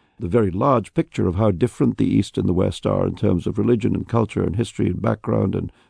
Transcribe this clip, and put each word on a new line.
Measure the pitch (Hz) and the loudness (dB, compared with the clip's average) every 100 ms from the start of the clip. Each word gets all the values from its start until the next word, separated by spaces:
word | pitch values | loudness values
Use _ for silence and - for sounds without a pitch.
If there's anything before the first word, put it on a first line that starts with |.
| _ - | _ -10
the | 87 | 0
very | 117 101 | 2 2
large | 90 139 120 - | 0 2 2 0
picture | - - - 95 | -4 -4 -2 0
of | |
how | 87 110 | 2 2
different | 90 120 - 123 107 | 2 0 0 0 2
the | 98 | 2
East | 107 - 104 | 2 0 0
and | 98 | 0
the | |
West | 87 98 - 104 | 2 0 0 -2
are | 95 | 0
in | 92 - | 0 0
terms | 107 92 104 | 0 0 0
of | 101 | 0
religion | 110 120 101 92 | 2 2 0 -2
and | - | -2
culture | 117 107 - | -2 -2 -2
and | 92 | -2
history | 98 113 - 104 | -2 -4 -2 -2
and | 92 | -2
background | 113 113 - 110 101 95 | -2 -4 -2 0 0 -2
and | - - | -6 -10